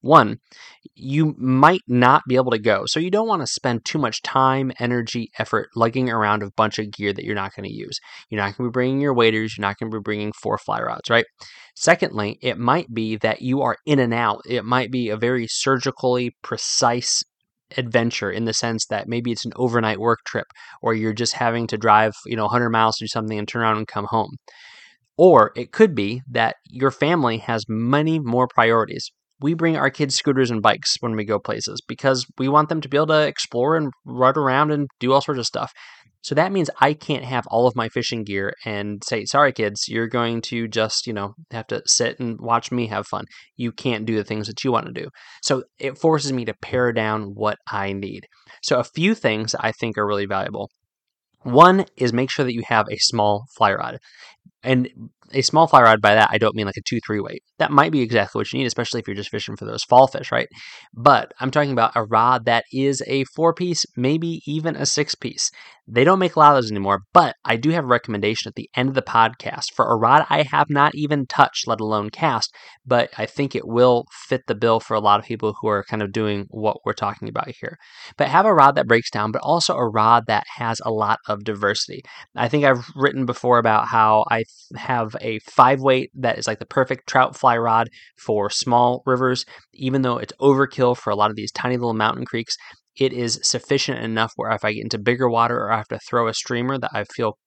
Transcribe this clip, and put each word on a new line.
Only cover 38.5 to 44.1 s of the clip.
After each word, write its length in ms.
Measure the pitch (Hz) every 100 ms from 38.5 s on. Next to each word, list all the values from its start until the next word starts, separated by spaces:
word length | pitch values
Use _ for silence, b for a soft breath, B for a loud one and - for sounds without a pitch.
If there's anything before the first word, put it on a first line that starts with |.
| -
and 380 | 110 104 104 104
say, 220 | - 113
"Sorry, 280 | 104 139 143
kids, 360 | 120 107 104 -
you're 180 | 110 113
going 340 | 123 117 117
to 260 | - 117 113
just, 360 | 110 110 - -
you 40 |
know, 220 | 104 101 113 160
have 160 | 117 -
to 160 | 107
sit 360 | - - 120 -
and 200 | 123 110
watch 300 | 117 117 -
me 160 | 123 113
have 220 | 104 104
fun." 160 | 101 104 B B -
You 160 | 120
can't 340 | - 135 110
do 80 | 110